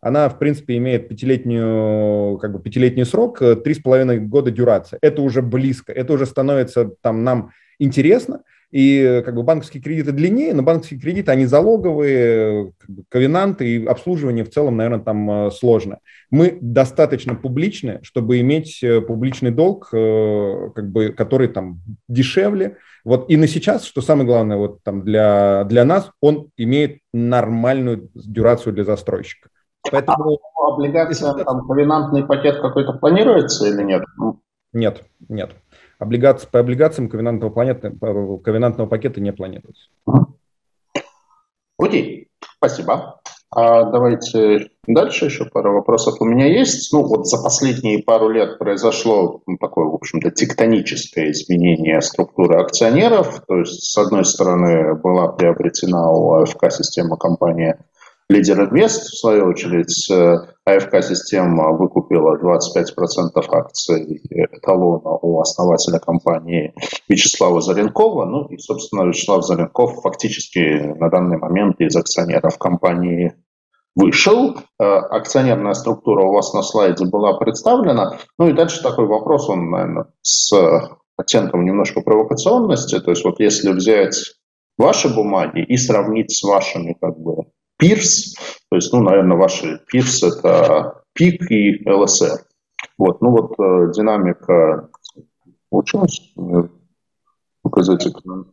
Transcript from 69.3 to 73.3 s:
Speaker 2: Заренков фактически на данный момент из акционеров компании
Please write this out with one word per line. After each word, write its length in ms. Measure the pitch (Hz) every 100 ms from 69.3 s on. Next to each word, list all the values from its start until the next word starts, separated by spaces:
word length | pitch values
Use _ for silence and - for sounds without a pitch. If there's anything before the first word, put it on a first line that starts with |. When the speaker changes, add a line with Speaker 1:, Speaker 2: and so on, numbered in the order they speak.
| 95
Speaker 2:
Заренков 580 | 85 85 82 - - -
фактически 920 | - - 110 - - 92 78 76 73 76
на 100 | 82
данный 280 | 90 90 82
момент 440 | 76 87 101 90
из 140 | 82 -
акционеров 640 | - - 85 82 - -
компании 720 | 95 87 92 87 90 85 87